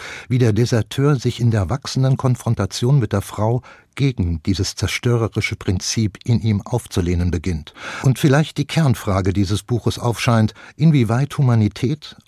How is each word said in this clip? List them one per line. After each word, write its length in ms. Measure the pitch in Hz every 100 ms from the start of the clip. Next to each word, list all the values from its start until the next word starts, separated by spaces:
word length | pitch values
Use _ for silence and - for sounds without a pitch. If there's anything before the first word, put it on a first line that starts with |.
| - - -
wie 100 | 123
der 140 | 120
Deserteur 640 | 101 117 117 104 - 139 139
sich 240 | 123 -
in 100 | 120
der 180 | 110 85
wachsenden 480 | 139 - 131 131 131
Konfrontation 840 | 131 123 - 117 98 - 120 143
mit 120 | -
der 100 | 101
Frau 400 | - - 107 123 - - _ -
gegen 440 | 139 127 87 80
dieses 320 | - 92 95 -
zerstörerische 800 | 101 - 123 120 107 - - -
Prinzip 600 | - 95 - - 107 -
in 160 | - 113
ihm 200 | 113 101
aufzulehnen 720 | - 123 - - 85 87 90
beginnt. 420 | 85 92 80 - - - -
Und 160 | 135 -
vielleicht 360 | 147 139 151 -
die 80 |
Kernfrage 680 | 147 - 151 107 - 95 95
dieses 320 | 95 92 104
Buches 340 | - 120 117 -
aufscheint, 560 | 120 113 - 113 107 - - -
inwieweit 600 | 160 147 107 117 143 -
Humanität 800 | 131 117 104 - 123 156 - -